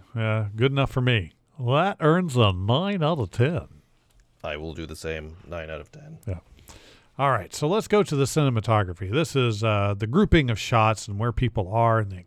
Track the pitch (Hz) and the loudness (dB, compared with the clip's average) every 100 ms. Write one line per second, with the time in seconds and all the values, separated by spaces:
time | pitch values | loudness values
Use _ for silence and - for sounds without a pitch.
0 | - 113 110 110 104 107 131 139 131 - | -10 -4 -2 0 -2 0 0 2 0 2
1 | 123 117 80 - _ - 120 139 185 196 | 2 2 0 -10 _ -6 0 2 2 2
2 | 151 170 180 123 107 92 98 127 190 202 | 2 2 2 4 4 2 0 0 0 0
3 | 151 170 98 - 127 170 - 76 _ _ | 0 0 -2 0 0 0 -8 -16 _ _
4 | _ _ _ _ 82 76 80 78 80 - | _ _ _ _ -10 -8 -8 -10 -10 -10
5 | 85 80 76 85 78 85 80 78 73 80 | -8 -8 -10 -16 -14 -12 -10 -12 -14 -20
6 | 78 156 - 87 - - - - - - | -20 -14 -10 -10 -12 -20 -20 -20 -20 -20
7 | _ - 139 123 - - 147 208 - 208 | _ -4 0 0 -4 -6 -2 -2 0 2
8 | 196 143 135 - 143 117 104 107 92 85 | 2 0 0 2 2 0 0 0 0 -4
9 | 92 120 165 139 120 104 110 104 101 101 | -4 -2 0 0 0 0 0 0 0 -2
10 | 110 147 208 170 131 110 - 117 110 107 | 0 2 4 4 4 -2 2 4 4 2
11 | - 101 117 - 120 - 87 110 117 110 | -4 -4 -2 0 -2 -2 -2 2 2 2
12 | 101 92 | 0 -6